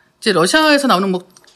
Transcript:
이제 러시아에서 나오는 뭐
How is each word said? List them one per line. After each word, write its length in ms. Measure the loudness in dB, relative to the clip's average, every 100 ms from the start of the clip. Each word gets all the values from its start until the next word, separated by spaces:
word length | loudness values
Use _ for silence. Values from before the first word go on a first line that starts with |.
| _ _
이제 120 | -4
러시아에서 540 | -2 0 2 2 2 2
나오는 240 | 0 -2
뭐 100 | -4 -8 _ _